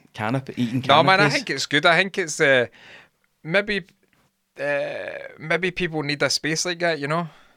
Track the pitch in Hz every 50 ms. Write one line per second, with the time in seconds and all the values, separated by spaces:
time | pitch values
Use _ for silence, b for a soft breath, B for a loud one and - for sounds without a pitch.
0 | _ _ - - 107 110 123 135 135 - - - 123 117 127 131 120 131 139 151
1 | 165 190 190 190 208 202 - 285 226 - 147 135 - - - 147 151 175 165 165
2 | 190 196 - 196 180 156 - - 160 143 135 127 117 - B B B B B B
3 | B B _ _ _ _ _ _ - - 170 196 202 214 208 196 175 - _ _
4 | _ _ _ _ _ _ _ _ _ _ _ - 139 143 143 143 147 156 - 104
5 | 92 - - - - - - - 143 160 170 170 180 180 175 - 180 170 160 156
6 | 147 143 147 143 156 131 - - - 151 160 156 - 180 175 170 175 170 165 143
7 | 143 139 156 170 175 156 b b b b b